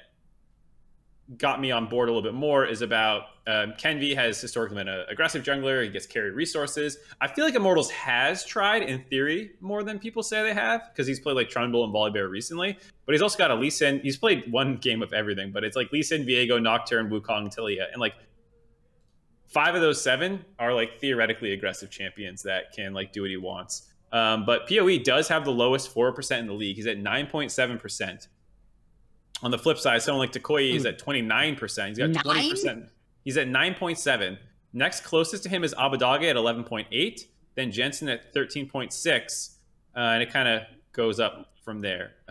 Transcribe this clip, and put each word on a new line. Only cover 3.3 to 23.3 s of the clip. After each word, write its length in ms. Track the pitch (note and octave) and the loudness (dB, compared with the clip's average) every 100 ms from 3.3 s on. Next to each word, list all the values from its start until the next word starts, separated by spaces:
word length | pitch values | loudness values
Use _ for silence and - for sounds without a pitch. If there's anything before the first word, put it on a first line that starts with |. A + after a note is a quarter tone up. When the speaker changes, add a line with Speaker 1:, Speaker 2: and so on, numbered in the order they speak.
| - - | -12 -2
Speaker 1:
um, 280 | G#2+ G#2 | 0 0
Kenvi 420 | A2 D#3 D3 C#3+ C3+ | -2 -2 -2 -2 0
has 260 | A#2+ G#2 | 0 0
historically 360 | A#2+ A#2+ A2 G2+ | -4 -4 -4 -4
been 100 | F#2+ | -6
an 180 | F#2+ - | -6 -6
aggressive 340 | A2 D#3+ D#3 | 0 0 0
jungler. 400 | C3 C#3 C3+ C3 | -2 0 0 0
He 60 | A2 | 0
gets 180 | G2 - | -4 -6
carry 240 | A#2 G#2 | -4 -4
resources. 640 | G#2 E3 D#3 C#3+ D3 D3 C#3 - - | -2 -4 -2 -4 -2 -4 -6 -16 -4
I 60 | C#3 | -2
feel 180 | - D#4 | 2 2
like 80 | |
Immortals 380 | A#3+ G3 E3+ C3+ | 4 6 4 4
has 520 | - C3+ B2 C#3 F3+ | -2 0 2 2 0
tried, 380 | - A3+ G3 A3 | -4 0 2 2
in 220 | F#3 C3 | 0 -6
theory, 480 | C3 C3+ C#3+ E3 G#3+ - | -2 0 0 0 -4 -12
more 240 | F#3 G#3 | -6 -6
than 160 | G#3 G#3 | -4 -8
people 240 | A3+ A3+ | -8 -6
say 180 | A3 G#3+ | -4 0
they 140 | G#3+ G#3 | 0 2
have, 340 | D#3 A3+ - - | 2 0 -2 -4
'cause 100 | C3 | -2
he's 140 | C3+ | -2
played, 160 | D3+ C3 | 0 0
like, 140 | A#2 | 0
Trundle 340 | B2 A#2+ A#2+ | 0 2 2
and 100 | A2+ | 2
Volibear 360 | G#2 G#2+ G#2 F#2+ | 2 2 0 -2
recently, 480 | G2 - E3+ F#3+ G3 - - - | -4 -6 -4 -4 -6 -14 -14 2
but 80 | |
he's 80 | D3 | 4
also 160 | G3+ - | 4 4
got 140 | E3+ | 4
a 40 | A#2 | 4
Lee 140 | C#3 | 2
Sin. 300 | - D3 C#3 | 2 2 2
He's 160 | C#3 C3 | -2 0
played 340 | A3+ D#3+ A#2 | 2 2 2
one 260 | A#2 C3+ B2 | 0 0 0
game 260 | B2+ A2+ | 0 -2
of 100 | G#2 | -2
everything, 380 | G#2+ G#2 F#2+ G2 | -2 -2 -2 -4
but 120 | G2+ | -4
it's, 120 | G#2 B2+ | -4 -2
like, 160 | A#2 | -2
Lee 100 | D3 | -2
Sin, 240 | D3 D#3+ B2+ | 0 -2 2
Viego, 340 | B2 B2 A#2+ | 2 4 4
Nocturne, 500 | A2+ A#2 - A#2 G#2+ | 4 2 2 0 0
Wukong, 440 | G#2+ G#2 G#2+ G#2 G#2+ | -4 -2 -4 -4 -6
Tilia, 300 | A2 F#2+ F#2 | -4 -4 -4
and, 100 | A#2+ | -2
like, 140 | A2+ - - _ _ _ _ _ _ _ _ _ _ _ _ | -4 -4 -20 _ _ _ _ _ _ _ _ _ _ _ _
five 260 | D3+ D#3 F3 | 2 2 4
of 60 | |
those 200 | D#3+ C#3+ | 4 4
seven 440 | C3+ C3 F3+ F#3+ - - | 2 2 0 -4 -10 -4
are, 160 | A#2+ | 0
like, 260 | B2 A#2 - | 2 0 -2
theoretically 500 | C#3 B2 A2+ A2+ A2 | -2 2 2 0 -2
aggressive 380 | G2 G2 F#2 G2 | -2 -4 -6 -12
champions 520 | - F#2+ G2+ G2 G2+ | -10 -10 -8 -12 -10
that 280 | G2+ F#2 F#2 | -4 -4 -4
can, 220 | - G2 | -8 -8
like, 180 | G2 G2 | -6 -8
do 100 | G#2 | -6
what 80 | |
he 80 | G2 | -6